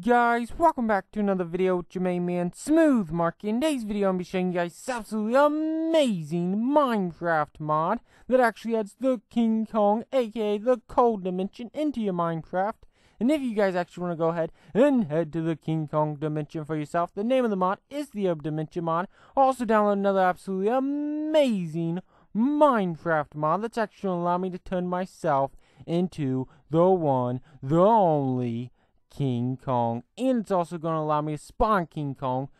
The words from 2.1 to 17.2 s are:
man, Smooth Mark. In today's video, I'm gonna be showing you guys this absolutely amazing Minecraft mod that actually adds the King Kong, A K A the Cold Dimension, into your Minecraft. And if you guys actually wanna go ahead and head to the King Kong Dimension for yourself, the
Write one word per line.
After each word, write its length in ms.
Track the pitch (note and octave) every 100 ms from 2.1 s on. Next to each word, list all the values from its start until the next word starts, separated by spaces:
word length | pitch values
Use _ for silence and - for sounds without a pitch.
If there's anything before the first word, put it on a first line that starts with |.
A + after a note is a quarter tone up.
| F3 F3
man, 260 | F3 F3
Smooth 560 | - C#4 D#4+ D#4 B3 D#3+
Mark. 340 | E3+ E3+ -
In 160 | G#3 A#3
today's 260 | D#4+ C4+
video, 220 | G#3 G#3 F#3+
I'm 60 |
gonna 60 | F#3
be 40 |
showing 260 | E3+ F#3 F3+
you 40 |
guys 200 | F3 F3
this 140 | - -
absolutely 460 | A#3+ - A3 G#3+
amazing 1200 | C4 D4 D4+ D#4 D#4+ D#4+ E4 C4 F3+ D3 F3 F3 G#3
Minecraft 1000 | B3 D4 C4 G#3+ F3+ - E3+ D#3+ D3 -
mod 420 | D3+ D3+ E3+ A#3 - _ -
that 120 | B3+
actually 360 | A#3 - A3
adds 200 | A3+ G3+ -
the 200 | C4 B3 -
King 340 | A#3 A3+ A3
Kong, 380 | G#3+ A3 G3+ A3 -
A 160 | C4+ A3+
K 120 | A3+
A 160 | G#3 G#3
the 180 | A#3 B3 -
Cold 360 | - A#3+ G#3
Dimension, 480 | F3+ F3+ G3+ - A#3+
into 280 | C#4 D4+ B3
your 120 | G3+
Minecraft. 680 | F3 E3+ D#3+ - F3+ G3+ - - _ _ -
And 120 | A#3+
if 100 | D4+
you 140 | B3+
guys 200 | G#3 G3
actually 280 | F3+ F3 F3
wanna 120 | F3
go 120 | D#3+ E3
ahead 240 | E3+ E3 - -
and 300 | G3 D4 B3+
head 280 | D3 D#3 D#3+
to 80 | E3+
the 140 | E3
King 320 | D#3 - D#3+ D3+
Kong 300 | D#3 D3+ C#3+
Dimension 460 | D#3 D3+ D3 E3
for 120 | D3
yourself, 400 | D#3 D3 E3+ F3
the 80 | G3